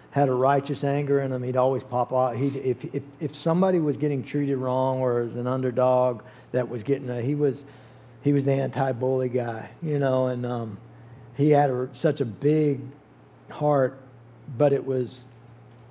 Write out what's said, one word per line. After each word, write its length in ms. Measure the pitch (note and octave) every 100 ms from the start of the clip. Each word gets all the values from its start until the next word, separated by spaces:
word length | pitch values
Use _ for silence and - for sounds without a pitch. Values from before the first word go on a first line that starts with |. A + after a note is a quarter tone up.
| -
had 180 | C#3 C#3
a 60 |
righteous 500 | B2+ C3 C#3 C#3 C#3
anger 380 | C#3+ C#3+ C#3+ C#3
in 100 | C3+
him. 120 | B2+
He'd 140 | B2 B2+
always 260 | C3 C3
pop 280 | - B2 B2
out. 240 | B2+ B2+ B2
He'd, 220 | C#3 C#3+
if, 260 | C3 A#2+ D#3+
if, 100 | C#3 - -
if 140 | D#3 -
somebody 440 | E3 F3 F#3+ F3+
was 160 | D3+ A#2
getting 280 | D3 C3+
treated 340 | - D3 C#3+ C3
wrong 420 | B2+ C3 C3 C3
or 220 | B2+ A#2+
as 160 | A#2+ A#2+
an 100 | B2
underdog 760 | C3 B2+ A#2+ B2+ B2+ B2+ A#2 - - -
that 160 | B2+ B2
was 160 | A#2+
getting 260 | G#2+ C#3 B2+
a, 120 | B2
he 140 | B2 D3
was, 280 | D3 A#2+ - - - - - -
he 120 | C#3+
was 100 | C#3+
the 100 | C3+
anti-bully 760 | C3+ C3 C#3 C3+ A#2 B2+ C3 B2+
guy, 400 | B2 A#2 A2+ G#2+ -
you 180 | D#3+ C#3+
know, 280 | C3+ C3 B2+
and, 180 | B2 B2
um, 320 | A#2+ A2+ - - - - - - -
he 140 | D3+
had 180 | D3 C#3+
a, 180 | B2+ B2+
such 260 | - D#3 D3
a 60 | A#2+
big 560 | G2 C#3+ D#3 D3+ B2+ A#2+ - - - - - -
heart 520 | - D3 C#3+ C3 - - - - - - A#2+
but 160 | D3
it 120 | C3+ C3
was, 400 | C3 A#2 - - - - - - - -